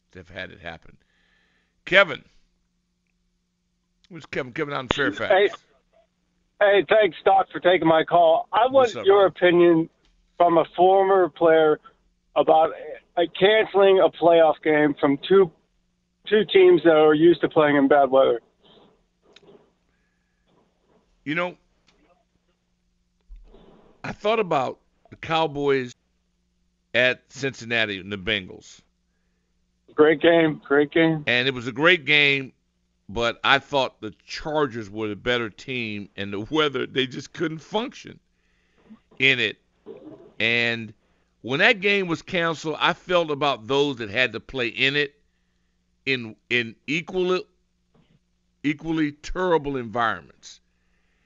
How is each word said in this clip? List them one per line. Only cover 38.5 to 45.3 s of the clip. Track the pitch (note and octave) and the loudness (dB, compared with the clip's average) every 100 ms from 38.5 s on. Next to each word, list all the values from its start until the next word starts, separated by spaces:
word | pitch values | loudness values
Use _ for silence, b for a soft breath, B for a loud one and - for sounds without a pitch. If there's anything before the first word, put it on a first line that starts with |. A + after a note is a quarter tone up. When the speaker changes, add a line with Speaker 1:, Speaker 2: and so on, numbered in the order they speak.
| b b b b b b - | b b b b b b -2
Speaker 1:
in | C3+ B2+ | 0 0
it. | G#2+ - _ _ - - - - - - | -2 -6 _ _ -20 -20 -20 -20 -20 -6
And | A2+ A#2 A#2 A#2 A2 - _ _ _ _ | -4 -2 -4 -6 -10 -18 _ _ _ _
when | A2 C#3 | -8 -2
that | G#3+ A3 | 0 0
game | G3+ G3+ F3+ | -2 -2 -4
was | E3 | -8
canceled, | - F3+ E3 D#3+ D#3+ D3 | -6 -6 -4 -6 -8 -4
I | D3+ | -4
felt | F3 - F3+ E3 | -4 -4 -2 -2
about | C#3+ C#3+ A#2+ A2 | -4 -4 -4 -4
those | C#3 C#3+ B2 | -2 -2 -4
that | G#2+ | -6
had | G#2+ B2+ | -4 -4
to | G#2+ | -4
play | - C3 A#2+ | -12 -8 -6
in | G2+ C3+ | -2 -2
it | C#3+ D3 _ _ | -2 -6 _ _